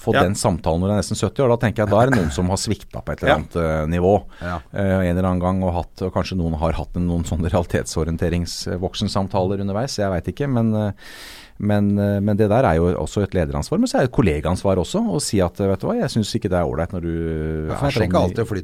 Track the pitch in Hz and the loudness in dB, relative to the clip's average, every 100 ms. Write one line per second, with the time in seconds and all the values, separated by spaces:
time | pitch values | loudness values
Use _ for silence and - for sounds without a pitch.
0 | - 131 90 104 117 82 - 82 92 104 | 0 2 2 2 0 0 0 0 2 0
1 | 92 110 104 - 135 117 117 104 107 101 | -2 -2 -2 2 2 4 2 0 2 4
2 | 123 120 80 - 90 95 - 104 - - | 4 4 0 0 0 0 -2 -4 -6 -10
3 | - 71 - 156 - 87 82 78 78 87 | -8 -2 2 2 0 0 0 0 0 2
4 | 87 101 - - 87 87 - 98 98 95 | 4 4 0 -10 -8 -8 -8 -2 0 2
5 | 90 87 92 90 90 92 92 87 - - | 2 2 2 2 0 0 0 -2 -4 -6
6 | 92 95 90 92 82 80 80 78 73 87 | -4 -2 -2 -2 0 0 0 0 -4 -2
7 | 87 85 80 78 82 90 82 78 - - | 0 0 -2 -2 0 0 0 -2 -2 -2
8 | 78 82 87 85 85 - - 90 90 - | -2 -2 0 0 -2 -6 -6 -4 -4 -4
9 | 104 101 95 101 92 98 98 98 135 - | -2 -2 -2 0 0 -2 -2 -4 -4 -2
10 | 101 90 - - 143 123 113 107 104 95 | -2 -2 -4 -4 -2 0 2 0 -2 -4
11 | - - - - - - 104 104 101 101 | -14 -20 -18 -20 -20 -6 0 2 2 2
12 | 101 101 104 104 107 107 127 80 87 - | 2 2 2 2 4 4 4 4 2 0
13 | 78 - 98 95 78 69 - 175 247 269 | -2 -2 0 0 0 -2 -2 0 0 2
14 | 139 - 107 76 76 90 101 95 80 190 | 2 2 2 2 0 0 2 0 0 -2
15 | 233 165 - 98 87 - 98 95 147 240 | -2 -2 0 0 0 0 0 0 0 -2
16 | 180 120 104 120 101 90 80 65 85 90 | 0 0 0 -2 0 0 0 -2 -2 -4
17 | 85 82 82 80 78 78 78 - 139 135 | -4 -2 -2 -2 -2 -4 -4 -2 -2 0
18 | 87 92 90 98 113 95 | 2 2 2 0 -2 -4